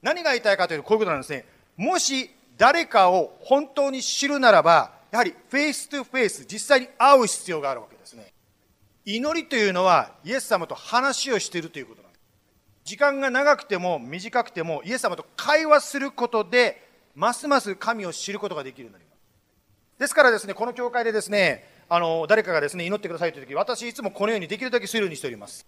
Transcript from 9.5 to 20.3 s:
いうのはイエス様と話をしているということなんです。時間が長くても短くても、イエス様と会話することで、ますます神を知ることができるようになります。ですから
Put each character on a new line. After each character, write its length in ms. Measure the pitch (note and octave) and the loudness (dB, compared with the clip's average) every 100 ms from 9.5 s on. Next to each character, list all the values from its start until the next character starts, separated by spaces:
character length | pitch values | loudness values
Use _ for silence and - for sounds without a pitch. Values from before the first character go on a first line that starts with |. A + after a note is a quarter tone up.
| B3+ | 0
い 120 | G#3 | 0
う 40 | |
の 120 | F3+ | 2
は 280 | F#3 E3 - - | 4 4 2 -8
イ 100 | - | -8
エ 60 | B3+ | -6
ス 60 | |
様 220 | - G3 E3+ | -2 -2 -2
と 80 | |
話 580 | C3 - A#3 C4+ B3+ C4+ | -10 -2 0 0 -2 -2
を 60 | A3 | -4
し 100 | - | -4
て 100 | F3 | -8
い 40 | |
る 80 | D#3+ | -10
と 80 | D3+ | -14
い 40 | |
う 40 | A#2 | -18
こ 80 | G#2+ | -20
と 60 | |
な 60 | _ | _
ん 40 | |
で 60 | _ | _
す。 40 | _ _ _ _ _ _ | _ _ _ _ _ _
時 120 | - G#3 | -20 0
間 240 | C#4+ C#4 | 0 2
が 100 | C4+ | -2
長 260 | B3 C#4+ C#4+ | 2 4 2
く 80 | |
て 120 | - F#3 | 2 -4
も 200 | F3+ D#3+ | -2 -4
短 460 | A#2+ E3 G3+ F#3 | -6 -12 -4 -2
く 60 | F3 | -2
て 120 | - | -6
も、 200 | E3 D3+ | -6 -6
イ 80 | E3 | -4
エ 60 | B3 | -4
ス 40 | |
様 140 | A3 F3+ | -4 -4
と 100 | - - | -10 -8
会 300 | - D4+ D#4 | 2 2 6
話 140 | D4 | 4
す 180 | - C#4 | 4 -8
る 140 | C#4 | -8
こ 160 | - A#3+ | -6 -4
と 160 | A3+ | -2
で、 420 | F#3+ B3 A3+ - _ _ _ | 0 2 2 -2 _ _ _
ま 180 | - G3+ | -4 -4
す 160 | A#3+ D4 | -2 0
ま 120 | C#4 | 0
す 120 | G#3 F#3+ | 0 -8
神 280 | - A3+ | -6 -6
を 80 | F#3 | -6
知 180 | D#3 - | -10 -10
る 60 | G3+ | -8
こ 100 | G#3 | -8
と 60 | |
が 80 | D#3+ | -8
で 100 | C3+ | -12
き 40 | C3 | -16
る 60 | |
よ 20 | A#2 | -20
う 20 | |
に 20 | |
な 60 | F#2 | -20
り 60 | E2+ | _
ま 100 | _ | _
す。 20 | _ _ _ _ _ _ _ _ | _ _ _ _ _ _ _ _
で 80 | C4+ | -2
す 80 | |
か 80 | D#4+ | 4
ら 80 | C4 | 4